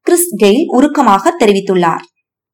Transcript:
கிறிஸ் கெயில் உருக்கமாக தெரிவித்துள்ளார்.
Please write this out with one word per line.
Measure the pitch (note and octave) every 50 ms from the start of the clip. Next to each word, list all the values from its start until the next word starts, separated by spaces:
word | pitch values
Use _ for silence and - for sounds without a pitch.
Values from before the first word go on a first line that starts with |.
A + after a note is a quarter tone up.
கிறிஸ் | - - F4 E4+ F4 F4+ C4+
கெயில் | G3+ G#3+ G3 G3+ C4 E4+
உருக்கமாக | - - B3 C#4 C#4+ C#4+ D4 C4+ A3+ G3 G3 - E4 - -
தெரிவித்துள்ளார். | A#3 G#3 G3+ G3 F#3+ G3 F#3+ F3+ F3 E3 - - - _ _ _ _ _ _ _ _ _